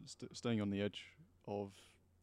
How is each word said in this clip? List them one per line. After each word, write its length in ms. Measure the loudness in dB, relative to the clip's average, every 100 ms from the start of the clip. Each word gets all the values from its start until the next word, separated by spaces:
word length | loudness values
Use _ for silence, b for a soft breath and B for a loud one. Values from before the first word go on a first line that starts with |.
| -14
St-, 300 | -10 -10 -2
staying 240 | 2 4
on 100 | 4
the 100 | 4
edge 340 | 2 0 -10 -16 -20 -14 -4
of 260 | -2 -2 -8 -20 -20 -20 -20